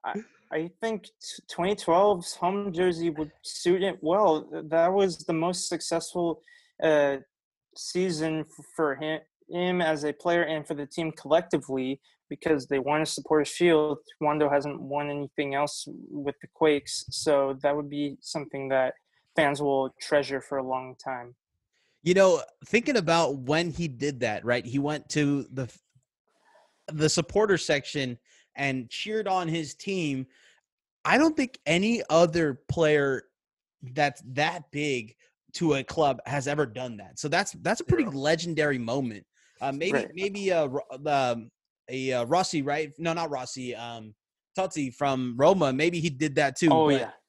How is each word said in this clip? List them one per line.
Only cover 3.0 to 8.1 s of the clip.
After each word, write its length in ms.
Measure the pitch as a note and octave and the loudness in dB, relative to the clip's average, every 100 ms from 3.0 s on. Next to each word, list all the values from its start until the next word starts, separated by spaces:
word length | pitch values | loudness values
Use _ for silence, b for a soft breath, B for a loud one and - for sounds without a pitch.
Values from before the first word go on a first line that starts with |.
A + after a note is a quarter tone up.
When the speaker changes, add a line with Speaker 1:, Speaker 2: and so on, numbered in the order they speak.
| E3+ | -2
Speaker 1:
would 220 | D3+ D3+ _ | -2 -8 _
suit 400 | - - F3 F#3 | -14 -4 2 2
it 160 | F#3+ - | 2 -2
well. 480 | D3+ F#3+ G3+ D#3 - D#3+ D#3 | 0 4 4 4 -2 -12 -2
That 260 | E3 E3+ | 2 4
was 280 | G3 G3 D#3+ | 4 2 0
the 120 | - | -4
most 360 | D#3+ E3+ F3+ - | -2 0 -2 -4
successful, 720 | E3 - E3 - F3+ E3+ D#3 b b b _ | -6 -4 -4 -4 -2 -2 -4 b b b _
uh, 340 | D#3+ D3+ C#3+ C3+ - _ _ _ _ - | 2 4 2 0 -8 _ _ _ _ -16
season 640 | - F3+ F#3 | -6 -2 -2